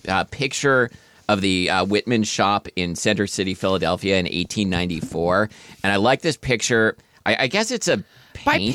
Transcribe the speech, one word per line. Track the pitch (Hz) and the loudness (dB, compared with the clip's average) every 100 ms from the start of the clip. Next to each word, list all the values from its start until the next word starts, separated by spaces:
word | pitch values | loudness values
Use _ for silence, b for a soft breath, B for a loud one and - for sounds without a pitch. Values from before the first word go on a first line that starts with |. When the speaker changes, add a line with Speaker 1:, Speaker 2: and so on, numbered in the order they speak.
| - | -4
Speaker 1:
uh, | 92 98 | -2 -2
picture | - 139 - 143 131 117 B B B - | -4 -6 -2 2 2 0 B B B -2
of | 104 | 0
the, | 98 92 87 | 2 2 2
uh, | 92 95 | 0 2
Whitman | 104 - 117 104 | 0 2 0 0
shop | - 98 101 - - | 0 2 0 -2 -6
in | 87 85 | -4 -2
Center | 110 104 101 | 0 0 0
City, | - 95 92 | -2 -2 -2
Philadelphia | 95 95 85 90 98 95 | 0 0 0 0 0 0
in | 87 | 0
eighteen | 85 87 110 98 | -4 -4 -2 -2
ninety-four. | 87 87 82 - 82 87 95 107 B B B | 0 -2 -4 -6 -2 0 2 0 B B B
And | 98 | -2
I | 101 | 2
like | 117 135 | 2 2
this | 165 - | -2 -4
picture. | 131 117 - 117 110 - b b - | -2 -2 0 2 2 0 b b -2
I, | - | 0
I | 131 | 0
guess | 202 226 | -2 -2
it's | 240 - | -2 0
a | 160 B B B - 285 | -2 B B B -4 0
Speaker 2:
By | 320 | 0
Speaker 1:
painting? | - | 2